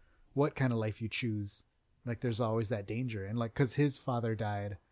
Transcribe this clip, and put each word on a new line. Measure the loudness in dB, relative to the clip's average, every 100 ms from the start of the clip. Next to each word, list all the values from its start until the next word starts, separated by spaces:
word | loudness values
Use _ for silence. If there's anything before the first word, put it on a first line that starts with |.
| _ _ _
what | 2 2
kind | 4 2
of | 2
life | 0 -2
you | -4
choose. | -2 0 -2 -4 -8 -16 _ _ _ -6
Like, | -2
there's | -2 2
always | 2 2 0
that | -2 -2
danger. | -2 -2 -4
And, | -4 -2
like, | -2
'cause | 2 2
his | 4 2 2
father | -2 0 0 0
died, | -2 -2 -4 -8 _